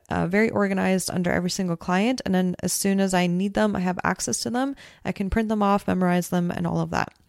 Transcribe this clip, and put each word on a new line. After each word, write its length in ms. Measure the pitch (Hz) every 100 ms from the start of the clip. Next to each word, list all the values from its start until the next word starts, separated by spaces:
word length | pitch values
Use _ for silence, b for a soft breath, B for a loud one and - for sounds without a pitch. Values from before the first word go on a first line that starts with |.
| _
uh, 180 | 180 170
very 220 | 196 226
organized 600 | - 202 190 190 190 -
under 200 | - 175
every 200 | - 180
single 260 | - 185 170
client. 460 | - 185 220 262
And 100 | -
then 220 | 185 185 180
as 100 | 180
soon 280 | - 196 196
as 120 | 196
I 140 | 185 180
need 260 | 175 202
them, 240 | 202 214 196
I 40 |
have 180 | 180 180
access 380 | - 185 - 226
to 60 | 240
them. 260 | 240 269 277 B B
I 80 | -
can 160 | 190 196
print 220 | 226 220
them 120 | 220
off, 240 | 202 202 -
memorize 440 | 185 185 180 175
them, 200 | 180 175
and 160 | - 170
all 140 | 170
of 80 | 165
that. 200 | 165 - -